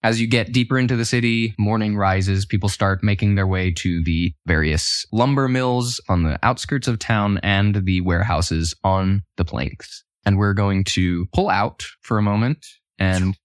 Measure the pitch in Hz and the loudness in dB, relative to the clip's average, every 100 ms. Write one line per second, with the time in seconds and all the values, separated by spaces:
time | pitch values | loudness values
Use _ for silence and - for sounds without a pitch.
0 | 113 113 113 117 110 127 120 131 127 120 | 0 0 0 0 2 0 0 0 0 0
1 | 117 123 120 113 113 107 104 110 107 104 | 0 0 0 0 -2 0 0 0 0 0
2 | 98 95 95 98 98 101 101 - 98 95 | 2 2 2 0 0 -2 -2 0 0 0
3 | 107 101 104 101 95 92 92 85 92 85 | 0 2 2 2 0 0 -2 -2 -2 -2
4 | 82 82 85 - - 80 78 78 - - | 0 0 0 -4 -2 0 2 0 -2 -6
5 | - 107 127 139 131 127 127 123 120 120 | -4 0 2 2 0 0 0 0 -2 -6
6 | - 90 82 73 - 131 - 139 123 113 | -2 0 2 0 0 -2 -4 -4 -2 -4
7 | - 110 104 98 101 98 104 101 95 92 | -2 0 0 0 0 2 2 2 2 0
8 | 90 87 98 78 87 80 80 - 98 95 | 2 0 0 0 0 -2 -2 -2 0 2
9 | 95 101 - - 85 58 65 - - - | 2 0 -2 -4 -4 -2 -6 -8 -20 -20
10 | _ _ - 98 101 101 101 98 95 - | _ _ 0 2 2 2 0 0 0 0
11 | 92 87 92 - 196 95 110 - - - | 0 0 -2 0 0 0 -2 -6 -18 -18
12 | - 110 104 104 120 156 - - _ _ | -4 0 0 0 0 -2 -8 -20 _ _
13 | 95 92 92 98 | 0 2 0 -4